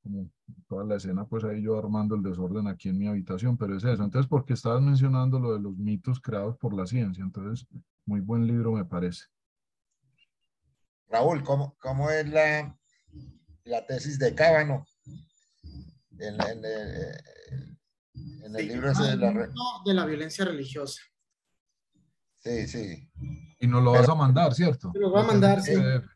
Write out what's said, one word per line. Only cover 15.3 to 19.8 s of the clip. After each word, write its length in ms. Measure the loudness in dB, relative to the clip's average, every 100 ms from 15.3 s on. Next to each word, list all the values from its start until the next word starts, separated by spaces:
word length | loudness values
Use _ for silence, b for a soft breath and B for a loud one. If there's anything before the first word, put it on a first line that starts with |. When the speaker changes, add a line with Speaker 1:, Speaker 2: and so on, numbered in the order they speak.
| _ _ _ -18 -18 -20 _ _ -14
Speaker 2:
En, 240 | -10 -4
en, 240 | -6 -6 -8
eh, 520 | -8 -8 -8 -10 -12 -20 -20 -14 -14 -14 -20 _ _ _ -18 -16 -16
en 120 | -12 -8
el 60 |
Speaker 3:
Se 20 |
Speaker 2:
libro 280 | -6 -2 0
Speaker 3:
llama 120 | 2 2
Speaker 2:
ese 60 |
de 60 | 2
la 120 | 2
Speaker 3:
El 60 | 0
Speaker 2:
re- 120 | -4
Speaker 3:
mito 140 | -6 -8 -4